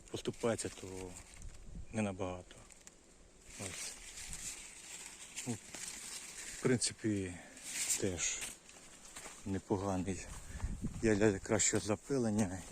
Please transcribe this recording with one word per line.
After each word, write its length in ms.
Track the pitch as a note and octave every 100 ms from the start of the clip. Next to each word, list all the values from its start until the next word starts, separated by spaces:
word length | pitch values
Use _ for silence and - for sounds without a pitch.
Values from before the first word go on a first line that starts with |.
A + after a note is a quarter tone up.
| -
поступається, 580 | - - - A#2 G#2+ F#2+
то 420 | - F#2+ F#2 F#2 F2+ - - - - - - -
не 80 | A2
набагато. 540 | G#2 F#2+ F#2 F2+ - - - - - - - - - - - -
Ось. 340 | G2 - - - - - - - - - - - - - - - - - -
Ну, 100 | A2+ - - - - - - - - - -
в 40 |
принципі, 720 | B2+ B2 - - A2 G2+ F#2 F2 - - - - - -
теж 380 | G2+ F2 - - - - - - - - - - - - -
непоганий. 800 | F#2+ - G#2 G2 F#2 F2+ F2 - - - - - - - -
Я 140 | A2+ G#2
для 240 | G#2+ G2
кращого 420 | - G#2+ - D3 G#2
запилення 760 | G#2 - C#3 A#2 G#2 G2+ F#2 -